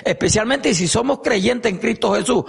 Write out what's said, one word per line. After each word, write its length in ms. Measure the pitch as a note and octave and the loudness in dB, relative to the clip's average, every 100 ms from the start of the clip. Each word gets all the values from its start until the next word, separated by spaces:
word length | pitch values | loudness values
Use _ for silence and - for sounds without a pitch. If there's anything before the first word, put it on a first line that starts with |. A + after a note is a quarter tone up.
especialmente 720 | - F3+ F3+ G3+ A3 C#4 C#4+ | -4 0 2 2 0 0 0
si 140 | F#3 F3 | 0 0
somos 320 | G#3+ B3+ C#4 | 0 0 -2
creyentes 480 | - A3 G3 B3 A3+ | 0 0 2 0 -2
en 60 | F#3 | -2
Cristo 380 | A3 A3 - G3+ | -2 0 0 0
Jesús. 300 | - A#3 | 2 0